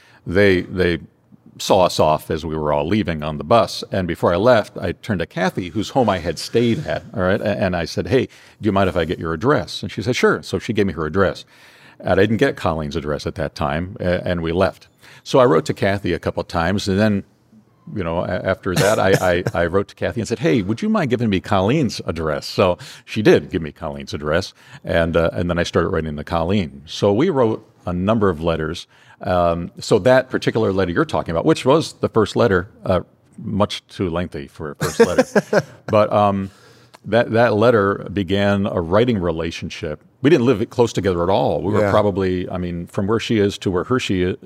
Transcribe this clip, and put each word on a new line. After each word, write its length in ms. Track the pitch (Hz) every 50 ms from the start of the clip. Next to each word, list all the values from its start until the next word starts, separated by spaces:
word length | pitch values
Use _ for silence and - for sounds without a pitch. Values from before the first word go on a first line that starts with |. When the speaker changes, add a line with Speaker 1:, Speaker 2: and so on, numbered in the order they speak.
| _ _ _ _ -
Speaker 1:
they, 360 | 90 85 98 104 98 92 87
they 360 | 85 - - 90 90 87 85 78 - - _ _ _ _ _ - _ - - -
saw 260 | - - 131 98 90
us 140 | 85 - -
off 320 | 92 78 76 76 - -
as 140 | 87 78 78
we 100 | 82 78
were 180 | 78 76 73 76
all 120 | 73 73
leaving 360 | 82 104 110 82 87 80 76
on 160 | 76 78 76 73
the 60 | 73
bus. 380 | 73 117 113 92 - - - - -
And 160 | 104 98 90
before 280 | 82 82 - - 101 87
I 20 |
left, 400 | 90 104 127 123 107 - - -
I 160 | - 85 90
turned 280 | 85 - - - 104 85
to 60 | 82
Kathy, 420 | - - 165 185 185 - - 92 85
whose 200 | 73 110 95 -
home 200 | - 139 123 107
I 80 | 95 87
had 200 | 76 87 78 -
stayed 480 | - - - 117 123 117 110 80 76
at, 160 | 78 78 78 - - -
all 80 | 98
right, 180 | 92 92 110 -
a-, 180 | - 104 101 -
and 160 | 107 92 90
I 120 | 85 82
said, 220 | - - 104 92 85
"Hey, 180 | 123 131 107
do 400 | - - - - - - - 98
you 60 | 107
mind 180 | 95 98 98 92
if 60 | 82
I 100 | 90 82
get 120 | 80 90 -
your 140 | - 82
address?" 500 | 82 80 104 135 147 120 85 - - -
And 80 | - 98
she 120 | - -
said, 140 | 92 113 123
"Sure." 260 | - - 214 160 87
So 160 | - - - 90
she 160 | - - 110
gave 100 | 104 101
me 60 | 95
her 140 | 82 82 78
address. 400 | 76 78 98 95 82 67 - - _ _ - - - - - - - - -
And 200 | - - 90 92
I 40 | 104
didn't 120 | 110 117 98
get 180 | 135 139 143
Colleen's 400 | - - 92 80 80 78 73 71
address 300 | 82 69 76 73 71 -
at 100 | 82 -
that 180 | - 73 71 -
time, 420 | - 78 71 71 80 90 95 107 -
a-, 260 | - 90 87 - - 92
and 140 | 90 87
we 100 | 82 82
left. 360 | 82 90 95 92 - - - _ _ _ - - - -
So 160 | - - - 135
I 80 | 123
wrote 180 | 127 160 160 151
to 60 | - -
Kathy 380 | - - 98 98 101 - 92
a 60 | 82 76
couple 240 | - - - 90
of 60 | 85 -
times, 400 | - 87 82 87 98 98 - 101
and 100 | 92 98
then, 260 | 110 107 101 98 - _ _ _ _ _ _ - _ _ _ _ - - 151
you 100 | 107 87
know, 140 | 82 82 87
a-, 220 | 101 104 90 90 -
after 300 | 98 92 - - 98 90
that, 240 | 85 92 101 110 110
I, 140 | 98 95 98 - 95 92 87 90 85 - -
I, 80 | 90
I 40 | 87
wrote 220 | 85 85 98 101 -
to 60 | -
Kathy 260 | - 101 90 87 113
and 80 | 101 -
said, 120 | 117 -
"Hey, 200 | 135 165 151 120
would 220 | 90 95 113 -
you 80 | 214 214
mind 180 | 214 180 165 117
giving 220 | 120 110 120 110
me 100 | 98 87
Colleen's 600 | - - 107 95 92 104 139 165 139 101 - - -
address?" 400 | - 85 82 80 78 73 69 -
So 320 | - - - 101 90 87 - - - - - -
she 160 | - - 113
did 260 | 107 117 - 98 73 -
give 140 | - 87
me 100 | 80 73
Colleen's 400 | - - 80 76 71 71 69 -
address, 400 | - 73 73 76 78 90 95 - - _ - - - - -
and, 320 | - 85 85 82 85 80
uh, 140 | 85 80 85
and 160 | - 110 90 87
then 100 | 85 85
I 40 |
started 260 | 85 - - 101 87 -
writing 280 | - 82 78 78 73
to 80 | 73 76
Colleen. 580 | - 87 82 82 87 101 107 87 69 67 69 71
So 300 | 80 - - 120 101 101
we 160 | 110 156 196
wrote 360 | 156 135 120 110 107 - - _ _ _ -
a 80 | - 87
number 340 | 90 92 101 113 113 101 95
of 140 | 85 73
letters. 440 | 80 85 80 78 78 76 82 - - _ _ _ _ - - -
Um, 480 | - - 90 87 87 85 85 85 85 98 - -
so 200 | - - 131 104
that 280 | 90 127 127 131 127 -
particular 460 | - 98 - 135 - 117 110 104 95
letter 160 | 98 95 87
you're 140 | 85 113 160
talking 240 | 156 - 78 73 90
about, 140 | 82 82 -
which 180 | 151 160 - -
was 300 | 127 143 165 123 - -
the 140 | - - 104
first 260 | - 113 101 - -
letter, 320 | 117 113 117 95 90 95 - - - -
uh, 160 | - 92 87 - _ _ _ _ _ _ -
much 480 | - - - 95 92 - - - -
too 240 | - - - 101 87
lengthy 360 | 80 87 90 80 - 78 69
for 260 | 67 - - 82 73
a 20 | 71
first 260 | - - 151 - -
letter, 640 | 233 - - - - - - 214 - - 220 196 - - -
Speaker 2:
<laughs> 100 | - -
Speaker 1:
but, 260 | - 110 104 107 -
um, 380 | - 107 104 101 98 98 98 95 - _ - - - - _ _ - - -
that, 240 | - 95 117 120 -
that 240 | 110 113 123 117 107
letter 520 | 101 110 127 117 107 98 98 98 - - -
began 540 | 90 101 98 82 98 101 101 101 101 101 98
a 120 | 101 - 92
writing 340 | 85 80 90 107 123 127 117
relationship. 840 | 98 87 87 80 82 82 85 - - 101 80 - - - 78 76 - _ _ _ -
We 80 | - 139
didn't 160 | 175 143 117
live 240 | 135 123 95 113 -
close 240 | - - 120 113
together 300 | - - 90 98 90 85
at 80 | 85 92
all. 320 | 98 123 143 113 90 -
We 100 | - 95
were 80 | 107 104
Speaker 2:
Yeah. 80 | 104 101
Speaker 1:
probably, 560 | 101 104 101 104 92 98 95 92 92 90 90 -
I 80 | 95 90
mean, 300 | 90 87 87 85 85 -
from 180 | - - 98
where 140 | 95 113 110
she 180 | - - 120 107
is 180 | 101 101 95 -
to 120 | - 101
where 140 | 90 90 80
her 140 | - 127 127
she, 280 | - - 101 90 90
uh, 80 | 90 104 - -